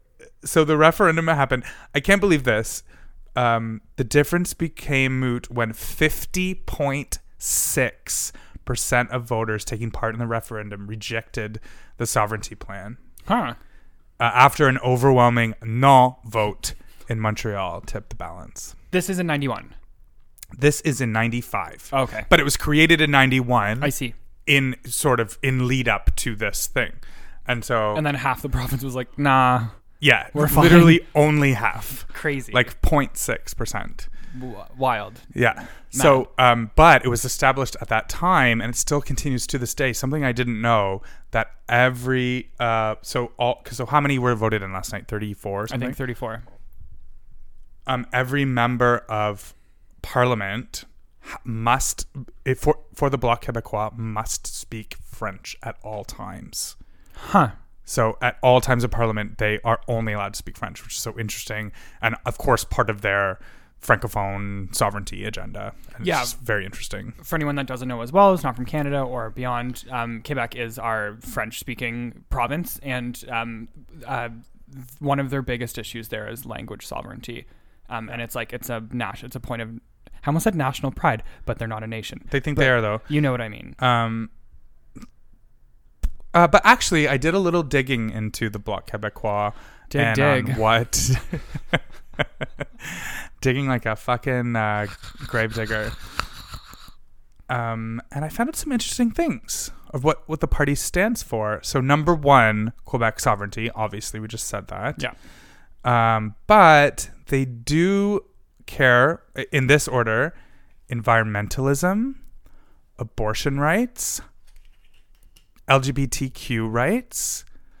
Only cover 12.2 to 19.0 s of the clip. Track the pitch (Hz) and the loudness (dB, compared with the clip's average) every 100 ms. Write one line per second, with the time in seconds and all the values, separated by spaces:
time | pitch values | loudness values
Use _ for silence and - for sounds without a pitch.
12.2 | 104 107 - - - 98 101 127 - - | 0 -2 -8 -12 -14 -12 -14 -16 -18 -10
13.2 | - 226 139 104 - - - - _ - | -2 0 0 -8 -16 -20 -20 -20 _ 0
14.2 | 120 113 135 - 143 131 127 127 135 127 | 2 8 8 8 4 4 2 4 6 8
15.2 | 120 120 113 110 113 117 139 131 127 131 | 8 6 0 -2 -4 4 8 8 8 2
16.2 | 110 110 104 98 - - - - - 113 | -6 -2 0 -2 -8 -10 -14 -14 -8 -2
17.2 | 110 107 113 101 92 85 - 104 - - | -2 -2 -4 -4 -6 -8 -8 -8 -8 -12
18.2 | 85 87 - - - - - 180 | -12 -12 -16 -16 -16 -18 -4 -2